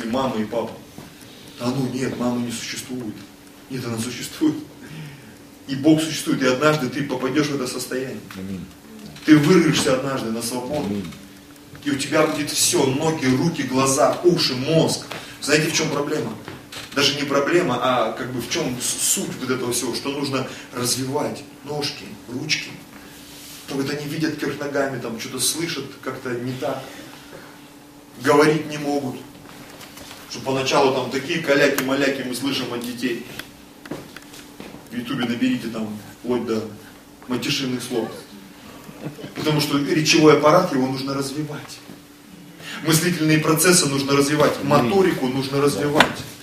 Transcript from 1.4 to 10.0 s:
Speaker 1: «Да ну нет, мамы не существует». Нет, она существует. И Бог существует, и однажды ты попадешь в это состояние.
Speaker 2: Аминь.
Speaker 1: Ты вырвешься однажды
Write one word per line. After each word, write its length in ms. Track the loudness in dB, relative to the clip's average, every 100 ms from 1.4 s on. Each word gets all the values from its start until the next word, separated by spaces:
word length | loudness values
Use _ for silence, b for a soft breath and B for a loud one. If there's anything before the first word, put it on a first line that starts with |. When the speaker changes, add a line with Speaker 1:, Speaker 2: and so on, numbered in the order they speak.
| -20 -6
Speaker 1:
«Да 80 | -4
ну 220 | -2 -2
нет, 240 | -2 -4 -2
мамы 280 | -2 -2 -2
не 60 |
существует». 640 | -6 -8 -10 -8 -8 -8 -10 -14 -20 -20 -20 -12
Нет, 160 | -8
она 140 | -6 -4
существует. 560 | -4 -6 -10 0 2 2 -4 -16 -16 -14 -14 B B -20 -20 -18 -8
И 80 |
Бог 260 | 0 6 6
существует, 420 | 4 -2 -2 2
и 40 | 2
однажды 420 | 4 4 4 0
ты 140 | -4
попадешь 460 | -4 -4 -2 0 0
в 80 | -2
это 100 | -4
состояние. 540 | -6 -6 -6 -6 -8 -12 -12
Speaker 2:
Аминь. 280 | -10 -10 -10 -16 -20 -18 -18 -2
Speaker 1:
Ты 120 | 6 8
вырвешься 580 | 10 6 6 4 2
однажды 360 | 2